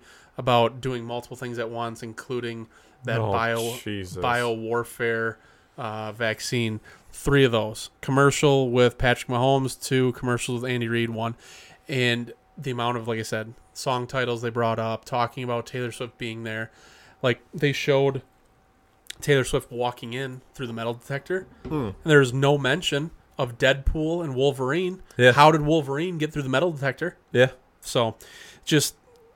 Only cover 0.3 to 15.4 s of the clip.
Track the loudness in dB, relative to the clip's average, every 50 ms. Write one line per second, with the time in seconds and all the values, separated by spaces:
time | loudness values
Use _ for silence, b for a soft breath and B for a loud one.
0.3 | B -4 0 4 4 4 4 2 0 -4 -6 -6 -6 -6 -6 -6 -8 -8 -8 -10
1.3 | -14 -12 -10 -8 -6 -6 -6 -6 -6 -6 -6 -6 -8 -10 -12 -14 -14 -14 -10 -8
2.3 | -6 -6 -6 -6 -8 -10 -12 -16 b b b b b b -8 -4 -2 -2 0 0
3.3 | 0 0 0 0 -2 -2 -2 -4 -6 -8 -8 -8 -8 -8 -8 -10 -8 -4 -2 0
4.3 | 0 0 0 -2 -2 -4 -4 -4 -4 -4 -4 -6 -6 -4 -4 -2 -2 -2 -4 -6
5.3 | -6 b b b b b b b _ -10 -10 -8 -8 -8 -10 -10 -6 -2 -2 -2
6.3 | -2 -4 -6 -4 -2 -2 -2 -2 -4 -6 B B B B B B -18 -6 0 2
7.3 | 4 6 6 4 4 0 -2 -2 -6 -10 -14 -16 _ _ -4 2 4 6 6 6
8.3 | 6 4 4 4 6 4 4 4 4 4 4 4 4 2 2 2 2 2 -2 -2
9.3 | 0 2 4 4 4 2 2 -2 -6 -8 -4 0 2 2 2 2 0 -2 -2 -2
10.3 | -2 -2 -2 -4 -4 -4 -4 -4 -2 -2 -2 0 0 0 0 -2 -2 -4 -4 -6
11.3 | -6 B B B B B B B B B _ -6 -2 0 2 2 0 0 -4 -8
12.3 | -14 -20 _ _ _ -10 -8 -6 -4 -2 -2 -2 -2 -2 -4 -4 -4 -4 -4 -4
13.3 | -6 -6 -6 -10 -14 -20 _ _ _ -8 -4 -2 -2 -2 -4 -4 -4 -4 -2 -2
14.3 | -4 -4 -4 -4 -2 0 0 0 0 -2 -2 -4 -6 -6 -6 -4 -2 -2 -2 -2
15.3 | -4 -8